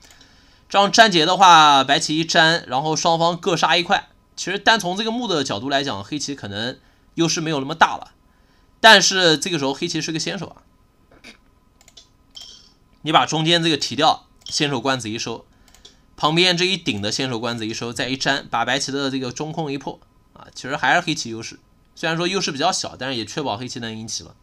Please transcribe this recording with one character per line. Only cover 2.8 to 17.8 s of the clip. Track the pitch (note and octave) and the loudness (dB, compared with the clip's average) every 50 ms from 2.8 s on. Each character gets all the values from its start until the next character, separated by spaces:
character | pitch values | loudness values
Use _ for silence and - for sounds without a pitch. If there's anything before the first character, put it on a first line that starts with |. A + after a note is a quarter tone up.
| D3 | -2
后 | D#3 D#3 | -2 -2
双 | D#3 - F3 E3 E3 | -2 0 0 2 2
方 | E3 E3+ F3 | 2 0 0
各 | E3+ E3 G3 F3+ D#3+ | -2 -2 -2 -2 0
杀 | F#3+ D#3 D#3+ | 2 2 2
一 | F3+ | 2
块。 | F3 F3 G3+ F3 - - _ _ _ _ _ | 2 2 2 0 0 -2 _ _ _ _ _
其 | - - - | -12 -8 -6
实 | F3+ G3+ | -6 -2
单 | G3+ B3 A3 A3 | 2 2 2 2
从 | E3 F3 F3+ G3 | 2 -2 -6 -4
这 | A3+ | -4
个 | A3 | -4
目 | A3 B3 B3 G#3+ | -4 -4 -4 -2
的 | F#3 D#3 C3+ | -2 -2 -2
角 | C3+ A#2 G2+ | -2 -4 -6
度 | A#2 C#3 | -4 -2
来 | C#3+ C#3 | -2 -2
讲， | C#3+ C#3 A#2 G2 G2 | -2 -2 -6 -8 -8
黑 | - - D3 | -8 -10 -8
棋 | - - C#3+ | -8 -8 -10
可 | C3+ - G2+ | -10 -10 -10
能 | G2 G2+ A2+ B2 C3 - _ _ _ _ _ _ _ | -8 -8 -6 -8 -8 -12 _ _ _ _ _ _ _
优 | - D#3+ E3 | -2 -2 0
势 | D#3+ F3 | -2 -2
没 | D#3+ D#3 | -4 -4
有 | D#3+ C#3 | -4 -4
那 | C3+ | -4
么 | C#3 D#3+ | -4 0
大 | D#3+ - D#3+ A#2 | 2 2 2 2
了。 | D#2 - - _ _ _ _ _ _ _ _ _ _ _ _ _ _ | 0 -10 -14 _ _ _ _ _ _ _ _ _ _ _ _ _ _
但 | - A3+ G#3+ G3 | 8 8 8 8
是 | E3+ - F#3+ F#3+ F#3 E3+ D#3 D3 | 8 4 2 4 4 4 4 2
这 | - G3 | 0 -2
个 | F3 D#3+ | -4 -2
时 | C#3 | -2
候 | C3+ C#3 | -2 -4
黑 | - F#3 F3 | -4 -4 -6
棋 | - D#3+ | -4 -4
是 | D#3 - | -6 -6
个 | D#3+ D#3 | -6 -6
先 | D#3 E3+ E3+ G3 | -6 -6 -8 -8
手 | E3 - | -10 -14
啊， | - - _ _ _ _ _ _ _ _ _ _ _ - - - - _ _ _ _ _ _ _ _ _ _ _ _ - - _ _ _ _ _ - - - - - - - _ _ _ _ _ _ _ - | -16 -20 _ _ _ _ _ _ _ _ _ _ _ -20 -20 -20 -20 _ _ _ _ _ _ _ _ _ _ _ _ -20 -20 _ _ _ _ _ -20 -20 -20 -20 -20 -20 -20 _ _ _ _ _ _ _ -4
你 | D3 D#3+ | 0 2
把 | D3+ B2+ | 2 2
中 | A#2+ - D#3 D#3+ | 2 0 -2 0
间 | D#3 E3+ E3+ E3 | 2 0 2 2
这 | E3+ | 0
个 | D#3 C#3 | -2 -2
提 | - - B2+ | -4 -6 -4
掉， | A2+ D3+ D3+ A#2 - - _ _ _ - | 0 2 2 0 0 -4 _ _ _ -16
先 | - - - D3+ C#3+ | -10 -4 -2 -2 -2
手 | C#3+ B2+ | -2 -2
官 | A2 C#3 C3 B2+ | -2 -2 -4 -4
子 | A#2 A2 | -4 -6
一 | G#2+ A#2 | -8 -8
收， | - A#2+ A2+ - - _ _ _ _ _ _ - - - _ _ _ _ _ - | -8 -8 -10 -12 -14 _ _ _ _ _ _ -20 -20 -20 _ _ _ _ _ -4
旁 | - D3+ D#3 | -2 0 2
边 | E3+ F3+ F#3 F3+ E3+ | 2 2 2 2 0
这 | F3+ | 0
一 | F#3 F#3+ | -2 -2
顶 | F3+ F3 - A2+ G2+ | -4 -4 -4 -4 -4
的 | G2 G#2 | -4 -6
先 | A#2 - C#3 C3 | -4 -4 -4 -4
手 | B2+ A2+ | -4 -4
官 | A2+ A#2 A#2 A#2 | -6 -6 -6 -6
子 | A2 | -6
一 | G#2+ A2+ | -8 -8
收， | - | -8